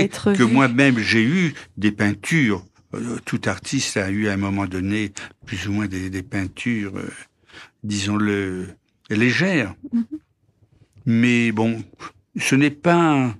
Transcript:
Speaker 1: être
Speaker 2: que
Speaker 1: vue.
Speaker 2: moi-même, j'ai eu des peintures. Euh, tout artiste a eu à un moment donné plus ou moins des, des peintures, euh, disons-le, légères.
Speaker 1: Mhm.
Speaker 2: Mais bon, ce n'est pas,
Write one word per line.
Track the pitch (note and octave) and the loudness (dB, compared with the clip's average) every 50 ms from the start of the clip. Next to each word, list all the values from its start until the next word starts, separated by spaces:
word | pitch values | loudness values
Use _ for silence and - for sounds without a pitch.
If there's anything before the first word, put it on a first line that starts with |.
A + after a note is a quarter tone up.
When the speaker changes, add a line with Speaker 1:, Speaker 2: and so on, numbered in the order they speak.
| D#3 | 4
Speaker 1:
être | - - - - G#3 G3+ | 2 -2 -2 0 2 4
Speaker 2:
que | - | 4
Speaker 1:
vue. | B2 A2+ | 4 4
Speaker 2:
moi-même, | A#2+ C3+ C3+ B2 A#2 B2 C#3 C#3 B2+ A2+ | 6 4 4 4 4 4 4 4 4 2
j'ai | G#2 F#2+ G#2 A2+ A2+ | 2 2 2 4 4
eu | B2 E3+ F#3+ F3+ D3+ - - - - _ G2 | 4 2 2 0 0 -2 -6 -16 -16 _ -2
des | F#2+ G#2 | 0 0
peintures. | G#2 - G#2+ G2+ G2+ - - - D#3+ D#3+ C3+ G#2+ G2+ F2+ - _ _ _ _ _ | 0 2 0 0 0 -4 -4 0 2 2 2 2 0 -2 -6 _ _ _ _ _
Euh, | - G2+ - - - - - | -10 -10 -8 -8 -8 -10 -6
tout | - - G#2+ - | -6 -6 -4 -2
artiste | A2 F#2+ - - - - C3 - - - | -4 -4 -4 -6 -4 -4 -2 -2 -2 -2
a | G#2+ F#2+ G2 | -2 -2 -2
eu | G2 G#2 G#2+ G#2 | -2 -2 0 0
à | G2 | 0
un | |
moment | G2 G2 G2 G2 G2 G2+ | 0 -2 -2 -2 -2 -2
donné | F#2 F#2 F#2 F#2 F#2+ G#2 G#2+ G#2+ G2+ - - - - - _ - | -4 -4 -4 -2 -2 -2 -2 -4 -4 -8 -12 -16 -16 -20 _ -12
plus | - G#2+ F#2 F2+ G2+ | -10 -10 -8 -6 -4
ou | |
moins | G2+ G#2 G#2+ | -2 -2 -4
des, | F#2+ F#2+ F#2 F#2 F#2+ | -4 -6 -6 -8 -6
des | F#2+ F#2+ | -8 -8
peintures, | F#2 - G#2 G2+ F#2+ F#2 - - - A#2+ A#2+ G#2+ G2+ F#2+ G2 G2 | -8 -6 -6 -6 -6 -6 -8 -6 -4 -4 -2 -2 -4 -6 -8 -10
euh, | - - - - - _ _ _ _ _ - - - - _ _ | -10 -10 -12 -14 -20 _ _ _ _ _ -20 -20 -20 -20 _ _
disons-le, | - G#2 G#2 G2+ G2 G#2 G#2 G#2 G#2 G#2 G2+ G2+ G2 F#2+ F#2 F#2 F2+ F2+ - _ _ _ _ _ _ - | -6 -4 -4 -2 -2 0 0 0 2 2 0 0 -2 -4 -4 -6 -8 -10 -14 _ _ _ _ _ _ -4
légères. | A2 G#2 A#2 B2 A#2 A#2 F3 G3 F#3 C#3+ A2 F2+ E2+ - - C#4+ - | 0 2 2 2 2 2 2 2 2 0 0 -2 -6 -12 -8 -4 -2
Speaker 1:
Mhm. | A#3 A3+ - D4+ D#4 - _ _ _ _ _ _ _ _ _ _ _ _ _ _ - - | -2 -2 -2 -8 -14 -14 _ _ _ _ _ _ _ _ _ _ _ _ _ _ -6 -2
Speaker 2:
Mais | A#2 A#2 A2+ A#2+ B2 A#2+ A#2+ A#2 A2+ | 0 2 4 4 4 4 4 2 2
bon, | G#2+ G#2+ A2+ A#2 A2+ A2 G2+ - - _ - - - _ _ _ _ | 2 0 0 0 -2 -4 -10 -14 -18 _ -18 -18 -18 _ _ _ _
ce | - - - C3 | -6 0 2 4
n'est | C3+ C#3+ C#3+ | 4 4 2
pas, | C#3+ - - F3 E3+ E3+ E3+ D#3+ D3 C3+ C3 A#2+ G2+ | 0 0 2 2 4 4 4 4 4 2 2 0 -4